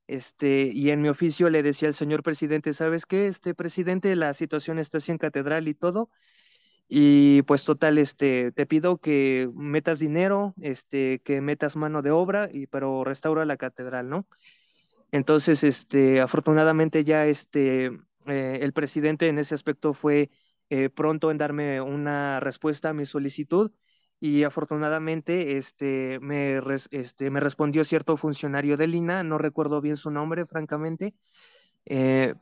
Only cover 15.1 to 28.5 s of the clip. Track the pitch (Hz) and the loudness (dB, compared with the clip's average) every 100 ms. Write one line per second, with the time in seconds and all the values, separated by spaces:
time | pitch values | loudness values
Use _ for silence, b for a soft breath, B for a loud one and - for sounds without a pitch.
15.1 | 143 135 156 165 147 147 - - 139 135 | -2 2 4 4 4 2 0 0 2 4
16.1 | 131 127 - 160 156 160 156 160 156 151 | 4 2 0 2 4 4 4 2 2 2
17.1 | 156 151 143 - 147 135 131 127 117 _ | 2 2 0 -2 0 2 2 -2 -6 _
18.1 | _ 143 139 131 131 139 147 147 156 151 | _ -6 -4 -4 -4 -4 -2 -4 0 0
19.1 | 151 170 147 143 147 - 143 151 139 151 | 2 0 0 -2 -4 -4 -4 -4 -2 2
20.1 | 147 143 _ _ _ - 135 135 - 156 | 2 0 _ _ _ -6 -2 -2 0 -2
21.1 | 156 160 151 147 147 147 135 131 143 147 | 0 0 0 -2 -2 -4 -4 -6 -6 -4
22.1 | 143 143 135 135 - 156 147 156 151 139 | -4 -4 -4 -6 -4 -4 -4 -4 -4 -6
23.1 | 147 139 151 143 180 214 - _ _ _ | -6 -6 -6 -2 0 0 -4 _ _ _
24.1 | _ 151 147 147 160 151 151 151 156 156 | _ 0 2 2 -2 -4 -2 -2 -2 -2
25.1 | 160 165 180 151 135 - - 139 135 131 | -4 -2 -2 -2 -4 -6 -6 -4 -2 -4
26.1 | 131 139 143 139 135 131 135 - 143 123 | -6 -6 -2 -2 -2 -2 -6 -6 -10 -10
27.1 | - 135 139 143 - 147 151 147 156 160 | -6 -4 0 0 0 0 0 2 0 0
28.1 | 151 156 139 147 | 0 -2 -4 -4